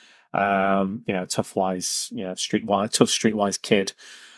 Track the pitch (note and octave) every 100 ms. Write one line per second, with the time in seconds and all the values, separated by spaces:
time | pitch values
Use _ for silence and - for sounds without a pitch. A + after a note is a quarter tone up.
0 | - - _ - G2+ G2 G2 G2 G2 G#2
1 | - G2 F2+ - - - F#2 F#2 F2+ -
2 | - - F#2 F#2 - G#2 A2 G2+ G#2+ -
3 | A#2+ - A2+ G#2+ G2+ F#2 - G#2 F#2+ -
4 | - - -